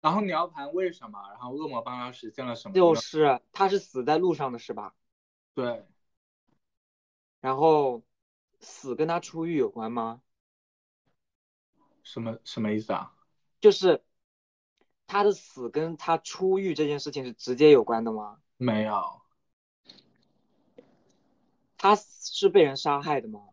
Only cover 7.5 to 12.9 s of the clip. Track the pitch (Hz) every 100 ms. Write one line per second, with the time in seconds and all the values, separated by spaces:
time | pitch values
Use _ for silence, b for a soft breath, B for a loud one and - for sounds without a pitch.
7.5 | 131 160 156 139 120 _ _ _ _ _
8.5 | _ - - 135 123 160 170 - 165 165
9.5 | 160 113 117 113 120 113 120 _ _ _
10.5 | _ _ _ _ _ _ _ _ _ _
11.5 | _ _ _ _ _ - - 117 113 -
12.5 | - 107 107 110